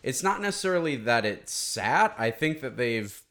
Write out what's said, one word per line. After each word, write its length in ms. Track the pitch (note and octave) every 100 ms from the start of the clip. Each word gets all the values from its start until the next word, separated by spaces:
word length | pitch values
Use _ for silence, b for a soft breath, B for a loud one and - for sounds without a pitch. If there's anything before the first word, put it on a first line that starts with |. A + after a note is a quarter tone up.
it's 180 | - C3
not 200 | F#3+ G3+
necessarily 540 | G3+ F#3+ F#3+ F3+ D#3+ C3
that 280 | A2 A#2 G#2+
it 240 | F#2+ -
sat. 640 | - - A2 G#2 D#3+ G#3+ -
I 100 | A2+
think 320 | A2+ D#3 D#3
that 160 | C3 A2+
they've 420 | A#2+ A2+ G#2 - _